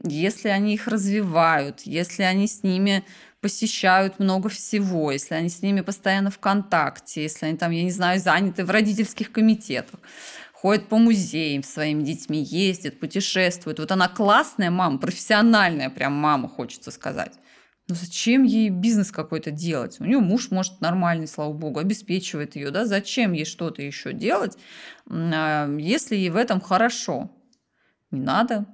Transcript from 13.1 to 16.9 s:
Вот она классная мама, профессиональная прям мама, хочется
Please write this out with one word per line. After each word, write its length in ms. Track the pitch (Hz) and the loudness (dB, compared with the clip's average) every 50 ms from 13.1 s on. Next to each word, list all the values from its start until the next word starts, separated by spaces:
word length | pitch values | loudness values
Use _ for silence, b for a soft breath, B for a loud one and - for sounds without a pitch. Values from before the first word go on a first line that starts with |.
| - 196 190 - - 190 185 175 175 180 - 156 151 156 | -4 -4 -2 -2 0 2 2 2 0 -4 -8 -10 -8 -6
Вот 120 | 156 - | -4 -2
она 160 | 190 190 180 185 | 0 2 2 0
классная 640 | - - 208 202 214 269 311 - - - 190 170 | 0 2 4 4 4 4 4 0 -2 -2 0 2
мама, 260 | 175 185 185 160 135 135 | 2 2 2 0 0 -2
профессиональная 920 | - 233 - - - - 214 208 226 233 226 208 190 170 160 143 131 131 | -2 -4 -4 -4 0 2 4 6 6 6 6 6 6 4 2 0 -4 -4
прям 240 | 131 - 139 139 143 | -4 -2 -2 -2 0
мама, 360 | 147 147 151 147 131 117 - | 2 2 2 2 2 0 -4
хочется 420 | - - 120 - - - - - | -8 -10 -10 -10 -12 -14 -14 -14